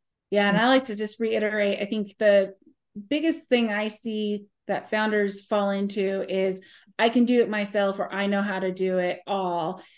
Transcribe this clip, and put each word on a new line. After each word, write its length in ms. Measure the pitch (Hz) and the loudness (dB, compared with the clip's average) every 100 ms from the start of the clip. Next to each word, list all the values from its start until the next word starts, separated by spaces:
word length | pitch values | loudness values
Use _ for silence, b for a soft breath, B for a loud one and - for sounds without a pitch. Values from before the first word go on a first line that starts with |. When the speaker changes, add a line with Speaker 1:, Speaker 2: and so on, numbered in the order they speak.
| _ _ _ | _ _ _
Speaker 1:
Yeah. 180 | 202 202 | 0 2
And 80 | 202 | 4
Speaker 2:
Mm. 40 | |
Speaker 1:
I 60 | 240 | 4
like 160 | 262 | 4
to 120 | 262 208 | 2 -6
just 240 | 214 - | -8 -4
reiterate, 580 | 226 220 214 214 202 196 | -2 0 0 0 0 0
I 40 | |
think 320 | 202 220 202 - | -4 -4 -6 0
the 360 | 214 202 190 - _ _ _ 208 202 | 4 6 4 -4 _ _ _ -18 -4
biggest 400 | 294 320 294 - | 0 0 -2 0
thing 220 | 240 226 | 2 2
I 180 | 208 214 | -2 -4
see 580 | 214 233 214 208 208 202 _ - | -6 -6 -4 -2 -4 -8 _ -6
that 240 | 185 - | -4 -2
founders 520 | 214 214 214 202 196 | -2 0 2 0 -2
fall 280 | - 214 202 | -2 0 0
into 540 | 196 196 202 190 196 - | 0 -2 -2 -2 -2 -2
is, 320 | 190 190 190 B B B - | 0 0 -2 B B B 0
"I 120 | 226 | 2
can 160 | 247 240 | 4 4
do 140 | 247 | 4
it 60 | 226 | 2
myself," 480 | 208 202 208 196 196 | 0 -2 0 0 0
or, 140 | - | -4
"I 140 | 190 202 | -2 0
know 160 | 202 | 0
how 160 | 208 190 | 0 -2
to 120 | 185 | -4
do 260 | 185 190 185 | -2 0 0
it 220 | 180 - - | 0 -4 -4
all." 560 | 196 185 175 160 185 B | -4 -2 -2 -4 -6 B